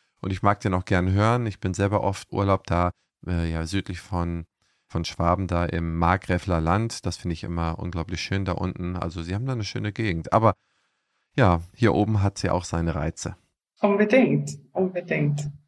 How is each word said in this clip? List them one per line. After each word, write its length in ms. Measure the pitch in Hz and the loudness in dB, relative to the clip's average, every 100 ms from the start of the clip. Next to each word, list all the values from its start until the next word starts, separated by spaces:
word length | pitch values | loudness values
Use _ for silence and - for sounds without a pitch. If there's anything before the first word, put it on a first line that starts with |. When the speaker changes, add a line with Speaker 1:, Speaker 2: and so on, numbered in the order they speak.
| _ _ | _ _
Speaker 1:
Und 100 | 98 | -6
ich 120 | 95 | 0
mag 180 | 101 104 | 2 2
den 140 | 104 | 0
auch 100 | 92 | 0
gern 260 | - 92 92 | 2 2 4
hören. 360 | 98 110 123 110 | 4 4 2 -2
Ich 120 | - | -4
bin 160 | 92 | -4
selber 280 | 95 98 104 | 0 0 2
oft 280 | 101 98 - | 0 -4 -6
Urlaub 360 | - 98 95 - | -2 2 2 2
da, 260 | 87 87 - _ _ - | 2 2 -2 _ _ -4
äh, 240 | 87 82 | -2 0
ja, 160 | 80 80 | -2 -2
südlich 340 | 95 - 87 | -4 -4 -12
von, 440 | - 90 87 85 82 _ _ _ _ | -6 -4 -2 -4 -10 _ _ _ _
von 180 | 85 | -4
Schwaben, 420 | 82 - 85 90 90 | -4 0 2 2 0
da 180 | 87 | 0
im 320 | 87 85 82 82 | 0 -2 -2 2
Markgräfler 640 | 85 92 - 90 92 82 | 2 2 0 -2 0 0
Land. 460 | 80 101 113 - 90 | 2 0 0 -4 -8
Das 100 | - | -6
finde 160 | 90 | -6
ich 120 | 80 | -6
immer 340 | 82 85 82 82 | -6 -4 -4 -4
unglaublich 420 | 87 82 80 95 | -6 -6 -6 -6
schön 240 | - 98 | -4 -4
da 80 | 92 | -2
unten. 420 | - 90 - 90 | -2 -4 -4 -6
Also 280 | 90 85 85 | -4 -6 -6
sie 120 | 82 | -6
haben 120 | 101 131 | -4 -4
da 60 | |
eine 120 | 120 | -4
schöne 280 | 101 - 104 | -6 -4 -6
Gegend. 400 | 101 107 82 - | -4 -2 -2 0
Aber 200 | 107 110 - _ _ _ _ _ _ _ | 4 4 2 _ _ _ _ _ _ _
ja, 280 | - 101 85 87 | 4 6 4 0
hier 200 | - 110 | 2 4
oben 280 | 71 104 107 | 4 2 2
hat 140 | 98 - | 0 0
sie 140 | 90 | -2
auch 140 | 90 | -2
seine 300 | - 85 82 | -2 -2 -2
Reize. 420 | 76 78 - - - _ _ _ - | -2 -4 -6 -10 -12 _ _ _ -2
Speaker 2:
Unbedingt, 800 | 208 202 208 254 196 - - - _ | 0 2 4 4 4 2 -2 -12 _
unbedingt. 800 | 180 185 175 170 156 147 143 - - | -2 -2 -2 -4 -2 0 -2 -6 -12